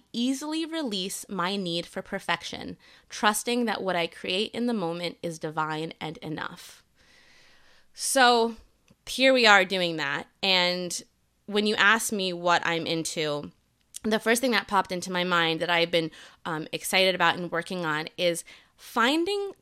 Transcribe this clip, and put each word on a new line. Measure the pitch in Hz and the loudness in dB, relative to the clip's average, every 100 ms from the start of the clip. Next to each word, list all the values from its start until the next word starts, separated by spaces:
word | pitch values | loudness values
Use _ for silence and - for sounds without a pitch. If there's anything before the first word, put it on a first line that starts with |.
| _ | _
easily | 233 247 269 302 320 320 | -2 -2 -2 -4 -4 -4
release | 320 269 202 185 - - | -4 -4 -4 -6 -8 -8
my | 190 175 202 | -4 -2 -2
need | 175 170 - | -2 -4 -6
for | 190 | -10
perfection, | - 196 - 170 - - - - - - _ | -8 -8 -4 -4 -4 -10 -12 -14 -20 -20 _
trusting | - 214 214 - 240 233 | 0 2 2 0 0 0
that | 196 | -2
what | 190 175 | -2 0
I | 170 | -2
create | - 185 185 220 | -4 -4 -2 -2
in | - 240 | -2 -2
the | |
moment | 226 170 170 175 - | 0 -2 -4 -6 -6
is | 170 160 | -8 -8
divine | 160 160 156 156 165 - | -6 -4 -4 -4 -6 -8
and | 156 165 | -10 -10
enough." | - 156 - 175 - - _ _ _ _ _ - - _ _ _ _ | -10 -8 -8 -12 -20 -20 _ _ _ _ _ -20 -20 _ _ _ _
So | - - 269 247 240 226 220 - _ _ _ - | -8 -2 4 6 6 2 -2 -16 _ _ _ -10
here | - 269 | 2 4
we | 262 220 | 8 8
are | 202 185 | 8 6
doing | 190 175 160 | 0 -2 -2
that. | 139 147 - _ | -4 -6 -8 _
And | 196 185 180 180 175 - - _ _ _ - | 2 4 2 0 -4 -8 -12 _ _ _ -4
when | 208 208 | 0 2
you | 214 | 4
ask | 202 226 - | 4 4 0
me | 208 185 | -4 -4
what | 175 175 170 - | -2 2 2 2
I'm | 165 - | -2 -2
into, | 165 156 - 151 147 175 - _ _ _ - | -4 -4 -4 -4 -4 -8 -16 _ _ _ -8
the | 220 214 | -2 0
first | 220 240 | 2 2
thing | 262 | 2
that | 208 - | 0 0
popped | 196 - | 0 0
into | 180 180 | -4 -4
my | 185 | -2
mind | 180 175 165 165 | 0 2 2 0
that | 170 | 0
I've | 170 170 | 0 2
been, | 175 160 - - - - | 0 -2 -6 -20 -14 -8
um, | 156 160 | -6 -6
excited | 160 - 190 190 180 | -8 -2 2 2 2
about | 170 165 | 2 0
and | 170 | -2
working | 165 170 185 165 | -6 -4 -4 -4
on | 151 160 - | -4 -6 -2
is | 175 165 - - _ _ | -2 -2 -6 -18 _ _
finding | - 247 233 311 349 403 403 - | -6 0 2 2 0 -2 -6 -10